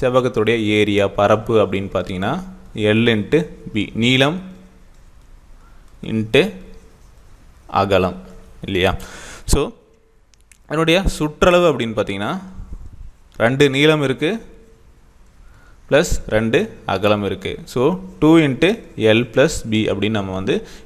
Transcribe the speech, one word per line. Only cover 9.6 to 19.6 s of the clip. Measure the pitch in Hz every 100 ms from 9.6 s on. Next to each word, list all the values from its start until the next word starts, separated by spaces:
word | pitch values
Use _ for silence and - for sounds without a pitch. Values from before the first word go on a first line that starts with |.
| 156 - _ _ _ _ _ _ _ - _
அதனுடைய | 151 160 175 196
சுற்றளவு | 196 151 - 180 175 175
அப்படின்னு | 127 113 107
பார்த்தீங்கன்னா, | 98 98 110 185 - - - - - - - - _ -
ரெண்டு | 113 135 143
நீளம் | 135 151 156
இருக்கு, | 135 131 151 226 - - - _ - _ - _ - - - - - - -
ப்ளஸ் | 139 175 - -
ரெண்டு | 107 113 143 220 - -
அகலம் | 98 101 104
இருக்கு. | 98 95 - -
So, | - 127 139 185 - -
டூ | 151 165
into | 147 123 165 226 - -
L | 110 113
plus | 120 127 160 -